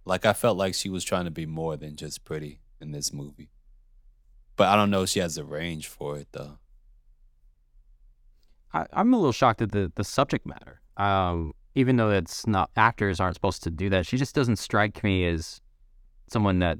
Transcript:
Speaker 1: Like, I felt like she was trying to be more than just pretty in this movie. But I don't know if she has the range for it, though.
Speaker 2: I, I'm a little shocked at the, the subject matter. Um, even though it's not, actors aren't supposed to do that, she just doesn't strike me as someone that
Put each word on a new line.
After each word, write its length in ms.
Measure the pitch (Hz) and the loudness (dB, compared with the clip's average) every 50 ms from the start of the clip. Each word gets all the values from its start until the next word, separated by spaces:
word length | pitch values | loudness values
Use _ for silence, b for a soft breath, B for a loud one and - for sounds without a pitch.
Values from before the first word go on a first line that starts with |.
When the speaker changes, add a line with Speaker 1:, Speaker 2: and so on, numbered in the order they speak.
| - | -6
Speaker 1:
Like, 200 | 92 92 90 - | -4 -2 2 2
I 80 | 110 101 | 2 2
felt 240 | - - 120 107 | 2 2 0 2
like 180 | 92 98 95 90 | 2 0 -2 -2
she 140 | - - 98 | -4 -6 -6
was 160 | 92 92 - | -6 -6 -6
trying 200 | - - 92 90 | -4 -2 -2 -2
to 40 | 85 | -4
be 160 | 78 85 80 | -6 -8 -8
more 300 | 78 78 80 80 82 78 | -8 -8 -6 -6 -6 -6
than 200 | 73 78 76 73 | -8 -10 -14 -14
just 280 | 76 78 76 73 - - | -12 -12 -12 -12 -14 -12
pretty 360 | - 82 78 76 73 73 - - _ - - | -10 -10 -10 -10 -12 -14 -18 -20 _ -20 -18
in 120 | - 76 73 | -14 -12 -10
this 200 | 71 71 - - | -8 -8 -8 -8
movie. 380 | 73 71 71 71 - 73 73 _ _ _ - - - _ _ _ - - - - _ _ _ - - - _ - | -10 -12 -14 -16 -20 -20 -20 _ _ _ -20 -20 -20 _ _ _ -20 -20 -20 -20 _ _ _ -20 -20 -20 _ 0
But 120 | - 104 92 | 2 4 4
I 80 | 101 | 6
don't 140 | 107 104 101 | 4 4 4
know 120 | 101 95 95 | 2 0 0
if 80 | 92 | -2
she 100 | - 104 | -2 -2
has 140 | 90 85 78 | -2 -2 -4
the 100 | 82 73 | -8 -10
range 440 | 71 73 73 82 85 82 78 76 - | -10 -8 -8 -8 -6 -8 -8 -10 -12
for 280 | - - 78 73 71 73 | -14 -12 -10 -10 -8 -10
it, 100 | 71 - - | -12 -14 -14
though. 260 | - 73 71 71 - _ _ - - _ - - _ _ _ - _ _ _ _ _ _ - _ _ _ _ _ - - _ - _ _ - - _ _ - - _ _ - _ _ _ _ - | -14 -14 -14 -16 -20 _ _ -20 -20 _ -20 -20 _ _ _ -20 _ _ _ _ _ _ -20 _ _ _ _ _ -20 -20 _ -20 _ _ -20 -20 _ _ -20 -20 _ _ -20 _ _ _ _ -6
Speaker 2:
I, 140 | - - - - | -6 -6 -4 -2
I'm 200 | - 196 240 254 | 0 4 4 4
a 40 | |
little 160 | 240 190 139 113 | 6 4 4 2
shocked 300 | - - 123 110 - 120 | 4 4 4 4 4 0
at 100 | 104 - | -2 0
the, 200 | 104 98 87 - | 0 -2 -2 -2
the 80 | - 101 | -4 -6
subject 420 | - - - 139 - - - - | -2 0 0 0 2 0 -4 -4
matter. 340 | - 69 - - - 64 - _ - _ | -6 -14 -16 -18 -20 -20 -20 _ -14 _
Um, 560 | - 98 101 98 98 95 87 87 85 82 78 - _ _ _ - | -2 0 2 2 2 2 2 0 -2 -4 -6 -8 _ _ _ 0
even 220 | 135 131 123 131 | 2 2 4 4
though 140 | 120 113 107 | 4 4 4
it's 360 | 104 98 85 - - - - | 2 2 0 -2 -6 -8 -2
not, 240 | - 107 95 85 - - | 0 0 2 0 0 2
actors 440 | - 110 113 117 - 107 101 92 85 | 4 4 4 4 2 0 0 0 0
aren't 140 | 95 92 82 | 0 -2 -2
supposed 260 | - - 101 90 - - | 0 -2 -2 -2 -2 -4
to 60 | 87 | -6
do 180 | 82 78 95 101 | -6 -4 -2 2
that, 160 | 98 92 87 | 2 2 2
she 100 | - - | 2 0
just 180 | 127 139 127 - | -2 -2 0 0
doesn't 220 | 151 139 123 113 | 0 2 2 0
strike 460 | 95 - - - 107 104 107 101 - - | -2 -2 0 2 2 2 2 0 -2 0
me 220 | 107 95 92 90 | 0 2 2 2
as 340 | 87 85 80 80 - - - _ _ _ _ _ - _ - - _ _ - - - | 2 0 -2 -4 -6 -12 -18 _ _ _ _ _ -20 _ -20 -20 _ _ -20 -10 -4
someone 300 | - 117 104 101 95 90 | 0 2 2 2 4 4
that 180 | 90 85 80 76 | 2 2 0 -2